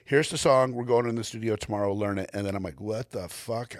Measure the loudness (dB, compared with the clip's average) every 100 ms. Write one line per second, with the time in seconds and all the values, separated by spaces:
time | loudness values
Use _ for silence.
0 | 0 2 2 2 4 6 4 0 2 2
1 | 4 -2 -4 -4 -2 -2 -2 -2 0 0
2 | 0 -2 -4 -4 -2 -2 -4 -6 -6 -6
3 | -6 -8 -8 -10 -8 -6 -6 -8